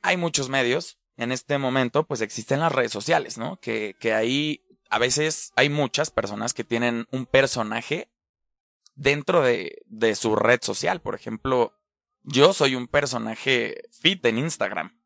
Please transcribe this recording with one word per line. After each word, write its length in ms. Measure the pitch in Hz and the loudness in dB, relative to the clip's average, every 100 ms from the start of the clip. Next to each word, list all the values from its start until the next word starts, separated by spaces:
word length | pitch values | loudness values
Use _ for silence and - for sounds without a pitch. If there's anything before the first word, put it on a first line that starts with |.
Hay 140 | 185 185 | 0 0
muchos 320 | 170 151 143 | 0 -2 -2
medios. 500 | 135 123 131 - - _ - | 0 2 0 -2 -16 _ -8
En 160 | 120 | -4
este 260 | 127 - 143 | -4 -2 -2
momento, 480 | 135 131 127 147 160 | 0 2 2 0 -2
pues, 140 | 123 | -2
existen 400 | 110 - 110 139 | -4 -6 -2 0
las 120 | 160 | 2
redes 200 | 131 117 | 0 0
sociales, 460 | 107 101 165 - - | -2 0 0 -2 -8
¿no? 200 | 123 190 | -8 -8
Que, 380 | - 113 107 95 | -6 -6 -6 -4
que 140 | 117 | -2
ahí 500 | 110 113 139 151 147 _ _ _ | 0 2 0 -2 -6 _ _ _
a 80 | 107 | 0
veces 540 | 123 135 156 156 - | 0 2 0 -2 -4
hay 140 | - 143 | 0 2
muchas 420 | 147 135 - 127 | 2 -2 -2 -4
personas 440 | - 107 101 117 | -2 -4 -6 -6
que 100 | - | -6
tienen 420 | 110 117 120 117 117 | -4 0 0 -2 -6
un 140 | 127 123 | -8 2
personaje 840 | 135 135 123 107 113 - 160 - _ _ _ _ _ _ _ _ | 2 2 0 -4 -6 -6 -8 -8 _ _ _ _ _ _ _ _
dentro 480 | - 135 147 143 175 | -2 0 0 2 2
de, 400 | 131 117 87 - _ | 4 2 -2 -12 _
de 280 | 107 113 | 0 0
su 200 | 104 113 | 2 0
red 260 | 107 110 123 | 2 4 2
social. 380 | - 101 - 156 | 2 -4 -2 -4
Por 140 | - | -6
ejemplo, 600 | - - 110 131 127 117 _ _ _ _ _ | -8 -8 -8 0 2 0 _ _ _ _ _
yo 300 | - 131 151 | -2 6 6
soy 220 | 196 139 | 6 0
un 140 | 127 123 | 0 -2
personaje 960 | 143 139 120 110 110 - 127 113 - - | -2 0 -4 -6 -6 0 0 0 -8 -16
fit 340 | - 165 190 120 | 0 0 2 0
en 120 | 113 | 2
Instagram. 640 | 156 - 98 95 82 _ | -2 -2 -4 -4 -8 _